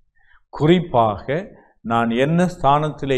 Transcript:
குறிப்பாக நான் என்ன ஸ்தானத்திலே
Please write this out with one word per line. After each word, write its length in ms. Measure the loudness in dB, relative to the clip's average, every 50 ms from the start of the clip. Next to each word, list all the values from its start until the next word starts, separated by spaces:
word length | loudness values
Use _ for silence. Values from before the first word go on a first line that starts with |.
| _ _ _ _ _ _ _ _ _ _ -6
குறிப்பாக 680 | 0 2 4 4 4 2 0 0 2 2 2 0 -4 -6 -6 -6 -6 -6 -10 -16 -20 _ _ _ _
நான் 280 | -6 -2 -2 0 0 0
என்ன 300 | 0 0 0 2 2 0 0
ஸ்தானத்திலே 720 | -2 -2 -2 2 2 2 2 0 -2 -6 -6 -4 -2 -2